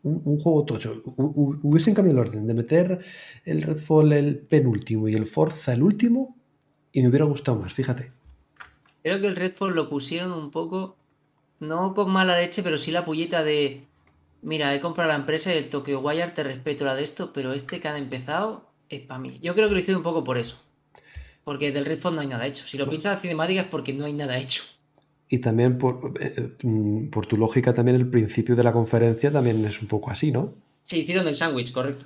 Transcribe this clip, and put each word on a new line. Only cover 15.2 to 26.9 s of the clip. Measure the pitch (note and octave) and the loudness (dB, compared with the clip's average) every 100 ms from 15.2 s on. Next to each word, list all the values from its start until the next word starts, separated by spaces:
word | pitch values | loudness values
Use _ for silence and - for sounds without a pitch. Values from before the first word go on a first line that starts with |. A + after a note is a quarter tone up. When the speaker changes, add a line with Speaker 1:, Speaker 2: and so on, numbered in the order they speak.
| C#3 D#3 E3+ | 0 -2 0
Speaker 2:
y | E3 | -2
el | C3+ | -2
Tokyo | D3 C#3 C3+ | -6 -4 -4
Wire, | C#3 D#3 E3+ | -2 -2 -4
te | E3+ | -4
respeto | C#3 C3 C#3 C#3+ | -6 -6 -6 -4
la | C#3+ C3 | -2 -2
de | |
esto, | D3 - F3+ | -6 -8 -10
pero | - C3 | -6 -6
este | C3+ - F3 | -6 -8 -8
que | D#3 | -6
han | D3 | -6
empezado | C3+ B2+ B2+ D#3+ G#3+ G#3+ _ _ _ | -6 -8 -4 -4 -4 -6 _ _ _
es | C#3 | -16
pa' | - B2+ | -12 -12
mí". | C3 B2+ | -12 -8
Yo | E3 | -2
creo | F#3 G#3+ | 2 2
que | F#3+ | 2
lo | |
hicieron | F3+ F#3 | 2 0
un | |
poco | E3 D#3+ | 0 -2
por | B2+ B2 | -2 -2
eso. | A#2 - _ _ _ - _ - - _ | -4 -10 _ _ _ -20 _ -18 -18 _
Porque | - C#3 C#3+ | -10 -4 -2
del | C#3 C#3+ | -2 -2
Redfall | D#3 F3+ E3 | -2 -2 -2
no | |
hay | C#3+ | -4
nada | B2 B2+ | -4 -6
hecho. | C#3 - | -6 -12
Si | C3+ | -4
lo | C#3 | -4
Speaker 1:
No. | |
Speaker 2:
piensas, | D#3 G3 G3 | -2 -2 -2
la | |
cinemática | F3+ D#3+ E3+ F#3+ | -4 -2 0 0
es | F#3 | -2
porque | D#3 C3+ | -4 -4
no | C3+ D3 | -6 -6
hay | |
nada | D3 C#3+ B2+ | -6 -4 -4
hecho. | B2+ - - _ _ _ _ _ _ | -4 -6 -6 _ _ _ _ _ _
Speaker 1:
Y | B2 | 0
también | B2 A2+ B2 B2 | 2 4 4 4
por, | C3 B2+ - - | 0 0 -8 -6
eh, | - - | -6 -6
eh, | A#2+ - | -8 -4
mm, | B2+ A2 G#2 | -2 0 0